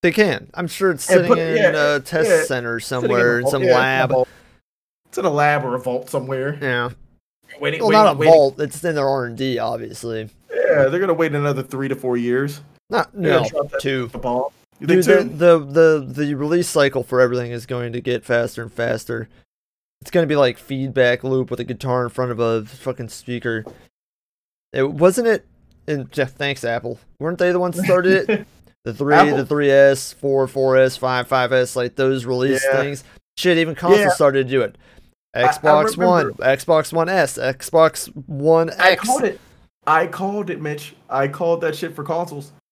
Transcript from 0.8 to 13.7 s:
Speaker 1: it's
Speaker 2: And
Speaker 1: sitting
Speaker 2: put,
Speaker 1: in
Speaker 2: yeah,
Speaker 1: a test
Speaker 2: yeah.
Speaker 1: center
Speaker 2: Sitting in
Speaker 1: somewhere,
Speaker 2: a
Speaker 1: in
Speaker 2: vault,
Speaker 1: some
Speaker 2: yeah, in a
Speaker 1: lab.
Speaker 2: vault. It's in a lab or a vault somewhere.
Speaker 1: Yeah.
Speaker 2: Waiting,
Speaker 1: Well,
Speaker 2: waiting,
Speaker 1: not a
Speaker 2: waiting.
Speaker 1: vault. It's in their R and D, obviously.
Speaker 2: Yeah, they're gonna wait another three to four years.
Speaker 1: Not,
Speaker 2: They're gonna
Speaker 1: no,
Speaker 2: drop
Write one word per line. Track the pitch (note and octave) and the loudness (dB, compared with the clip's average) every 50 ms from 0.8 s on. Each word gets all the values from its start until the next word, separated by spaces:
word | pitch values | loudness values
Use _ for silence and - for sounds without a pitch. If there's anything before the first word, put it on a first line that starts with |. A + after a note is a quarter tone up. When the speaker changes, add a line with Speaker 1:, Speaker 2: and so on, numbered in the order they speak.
| G3 F#3+ F3 | -2 -2 -2
Speaker 1:
it's | C#3 - - | -2 0 2
Speaker 2:
And | F#3 | 2
Speaker 1:
sitting | F3 F3 F3+ | 4 4 4
Speaker 2:
put, | A#3+ G3+ | 2 2
Speaker 1:
in | E3 D#3+ D#3+ | 2 -2 0
Speaker 2:
yeah, | A3+ G#3 F3 D#3 D#3 D3 D3 D3 | 2 2 2 2 2 0 2 0
Speaker 1:
a | C#3+ | 0
test | C3+ - F3 D#3+ D#3+ D#3 | -2 -4 -2 0 2 4
Speaker 2:
yeah. | F3+ D#3+ D#3 | 2 2 2
Speaker 1:
center | - C3+ B2 A#2+ A#2 A#2 A#2 | 0 -4 -4 -4 -4 -6 -6
Speaker 2:
Sitting | A2+ - C3+ B2+ B2 | -6 -6 -6 -4 -2
in | - | 0
Speaker 1:
somewhere, | B2 A#2+ A#2+ A#2+ A#2+ | 2 2 2 2 2
Speaker 2:
a | A#2+ | 2
Speaker 1:
in | A#2+ | 0
Speaker 2:
vault, | C3+ C#3+ | 0 0
Speaker 1:
some | C3+ B2+ | 0 2
Speaker 2:
yeah, | - | 4
in | - | 4
a | B2 | 4
Speaker 1:
lab. | C3 C3 C3 C3 C3 B2+ | 4 2 0 0 0 2
Speaker 2:
vault. | C3+ B2+ B2+ - - _ _ _ _ _ _ _ _ _ _ _ _ _ _ _ | 2 0 0 -2 -4 _ _ _ _ _ _ _ _ _ _ _ _ _ _ _
It's | - - | -8 -4
in | F#3+ | -2
a | F3+ | -2
lab | D3 D3 D3 D3 D3 D3 - | 0 2 2 2 2 0 -2
or | B2+ B2 | -4 -6
a | B2+ | -6
vault | B2 B2+ B2 B2 B2+ - | -4 -4 -6 -6 -8 -6
somewhere. | - C#3 B2+ C3 C3+ C3 C3 C#3 D3 C#3+ | -6 -6 -6 -4 -6 -6 -6 -6 -6 -6
Speaker 1:
Yeah. | D3 C3+ B2 A#2+ A#2+ B2 A#2+ - - _ _ _ _ _ _ _ _ _ - C#3+ | -6 -4 -2 -2 -4 -6 -8 -12 -20 _ _ _ _ _ _ _ _ _ -16 -6
Speaker 2:
Waiting, | C#3+ D3 D3 E3 | -6 -4 -4 0
Speaker 1:
Well, | A3+ G#3+ | 0 4
Speaker 2:
waiting, | - G#3+ G#3+ | 6 6 6
Speaker 1:
not | F#3+ D3+ | 6 4
a | C#3 | 4
Speaker 2:
waiting. | D#3 D#3 E3 | 6 8 8
Speaker 1:
vault. | D#3 C#3+ C#3 C3 - | 8 8 4 2 -2
It's | D3+ C#3 - - - | -6 -6 -6 -6 -6
in | E3+ D#3+ | -4 -2
their | D3 C#3 C3+ | 0 0 0
R | C#3 C#3 B2 | -2 -2 -4
and | A#2+ A2+ | -6 -6
D, | A2+ C3+ C3 B2+ A2 | -6 -4 -4 -2 -2
obviously. | A2+ A2+ A#2+ A#2 A#2 G#2+ - - - A#2 A2+ A2 A2 A2+ _ _ _ _ - | -4 -4 -4 -6 -8 -12 -14 -12 -10 -8 -8 -8 -10 -12 _ _ _ _ -4
Speaker 2:
Yeah, | - - - E3+ D3 C3+ | -2 0 2 4 4 4
they're | C3+ D3 F3+ | 2 2 0
gonna | G3 F#3+ E3 | 0 0 0
wait | D#3+ E3 D#3 C#3+ | 0 0 -2 0
another | D3 C#3+ D3 C#3+ C#3 C3 | -2 -2 -2 -2 -4 -6
three | - - C3 C3+ C3+ | -8 -6 -6 -4 -4
to | C3 | -6
four | - - B2+ B2 | -4 -4 -4 -2
years. | B2 A#2+ A#2+ B2 B2 C#3 D3 C#3+ - - - _ _ _ _ | -2 0 0 0 0 -2 -4 -6 -10 -16 -20 _ _ _ _
Speaker 1:
Not, | - A#3 - - _ | -4 -4 -4 -4 _
Speaker 2:
They're | G#3 F3 D#3 C#3+ | -4 -2 2 2
gonna | B2+ A#2+ | 2 0
Speaker 1:
no, | A2 | 0
Speaker 2:
drop | - - - - | -4 -6 -6 -6